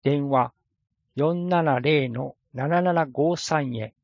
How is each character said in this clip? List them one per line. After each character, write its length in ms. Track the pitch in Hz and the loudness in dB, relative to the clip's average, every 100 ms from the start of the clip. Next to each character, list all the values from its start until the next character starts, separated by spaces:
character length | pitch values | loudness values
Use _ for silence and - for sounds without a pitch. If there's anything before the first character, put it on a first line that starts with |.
電 280 | 139 143 143 | 0 0 2
話、 220 | 135 120 _ _ _ _ _ _ | 0 0 _ _ _ _ _ _
四 340 | - 147 175 180 | -2 0 0 0
七 320 | 175 160 127 | 0 2 2
零 280 | 131 151 131 | 2 2 0
の 260 | 117 139 - _ | -4 -8 -12 _
七 280 | 127 139 170 | -6 0 0
七 240 | 180 170 151 | 2 0 0
五 300 | 127 156 175 | 0 0 0
三 400 | - 160 139 117 | -2 -2 -2 -6
へ。 180 | 107 _ | -8 _